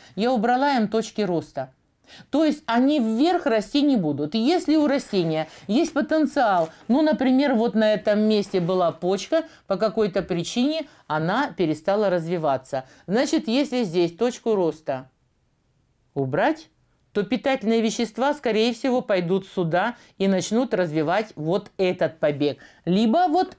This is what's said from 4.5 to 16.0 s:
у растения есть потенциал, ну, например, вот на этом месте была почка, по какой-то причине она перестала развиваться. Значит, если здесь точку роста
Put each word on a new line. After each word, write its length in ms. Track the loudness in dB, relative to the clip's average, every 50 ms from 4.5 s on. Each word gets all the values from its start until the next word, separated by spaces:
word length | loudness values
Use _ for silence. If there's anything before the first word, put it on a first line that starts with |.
| 0 0 2 2 2
у 100 | 2 2
растения 640 | 2 0 0 -2 -2 0 0 0 0 0 -2 -4 -6 -10 -14 -6
есть 260 | -2 0 0 0 0
потенциал, 800 | 0 -2 -2 0 0 0 0 0 2 2 2 2 2 2 0 -2 -4 -8 -2 0
ну, 140 | 2 2
например, 520 | 4 2 2 2 2 2 4 4 4 2 2
вот 200 | 2 2 2 2
на 180 | 2 2 2
этом 280 | 2 2 2 0 2 2
месте 400 | 2 2 2 2 0 0 -2 -2
была 320 | 0 0 0 2 2 0
почка, 520 | 0 -2 -2 -2 -2 -2 -2 0 0 0 -2 -2 -10 -12 _
по 100 | -4 -2
какой-то 460 | 0 0 -2 0 0 0 0 0 -2
причине 640 | -4 -2 -4 -4 -4 -4 -2 0 0 0 0 -2 -6 -10 -14 -16 _
она 460 | -6 -4 -2 -2 0 -2 -2 -2 -4 -2
перестала 540 | -2 -2 -2 -2 -2 -2 -2 0 2 2 2
развиваться. 720 | 0 0 -2 -2 -4 -2 0 0 -2 -2 -4 -6 -8 -8 -8 -8 -18 -16 _
Значит, 420 | -2 0 0 0 0 0 -2 -2 0
если 360 | 0 0 0 0 -2 -2 -2
здесь 320 | -2 0 0 0 0 0
точку 380 | -2 -2 -2 -2 -4 -4 -2 0
роста 560 | 0 0 0 -2 -4 -6 -8 -8 -8 -8 -14 _ _ _ _ _ _ _ _ _ _ _ _ _ _ _ _ _ _